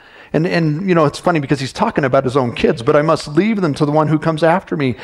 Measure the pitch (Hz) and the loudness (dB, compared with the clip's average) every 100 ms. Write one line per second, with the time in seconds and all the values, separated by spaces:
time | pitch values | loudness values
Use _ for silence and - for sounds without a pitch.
0 | - - - 151 180 175 156 151 190 170 | -20 -20 -4 -2 0 0 0 -2 0 2
1 | 143 - 180 165 135 135 131 - 220 - | 2 0 0 0 0 -2 -2 -4 -2 0
2 | 135 135 127 135 123 - 220 135 113 147 | 2 2 2 0 -2 0 -2 0 2 2
3 | 156 151 156 147 214 208 170 131 147 151 | 2 0 0 -2 0 0 -2 0 0 2
4 | 147 156 165 156 165 185 - 175 135 - | 2 0 0 0 2 0 -2 -4 -4 -4